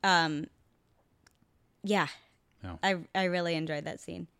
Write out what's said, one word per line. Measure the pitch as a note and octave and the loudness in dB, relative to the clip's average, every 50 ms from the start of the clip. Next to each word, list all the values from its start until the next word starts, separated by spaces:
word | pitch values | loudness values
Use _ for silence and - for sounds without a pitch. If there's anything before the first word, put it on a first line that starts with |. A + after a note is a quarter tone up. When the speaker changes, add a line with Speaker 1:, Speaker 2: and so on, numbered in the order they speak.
Speaker 1:
Um, | - G3 F#3 E3+ E3 D#3 D#3 D3 D#3 - _ _ _ _ _ _ _ _ _ _ _ _ _ _ _ - _ _ _ _ _ _ _ _ _ _ | 6 6 6 6 6 4 0 -2 -4 -8 _ _ _ _ _ _ _ _ _ _ _ _ _ _ _ -20 _ _ _ _ _ _ _ _ _ _
yeah. | - G3 G#3 G3 D#3 C3+ - - - _ _ _ _ _ _ _ - | -2 0 2 2 2 0 -4 -14 -20 _ _ _ _ _ _ _ -12
Speaker 2:
Yeah. | F#2 E2+ D#2 | -10 -8 -2
Speaker 1:
I, | - F#3+ G3 F3 D#3+ - _ | 0 0 0 0 -4 -4 _
I | F#3+ F#3+ | 0 0
really | F3+ F3 F3+ F3 E3+ E3+ | 2 0 0 0 0 0
enjoyed | D#3+ D#3+ D#3+ D#3 D3 D3+ | -2 -2 -2 -4 -6 -6
that | D#3 - - | -8 -10 -10
scene. | - - E3+ F3 E3+ - _ | -10 -12 -10 -10 -12 -14 _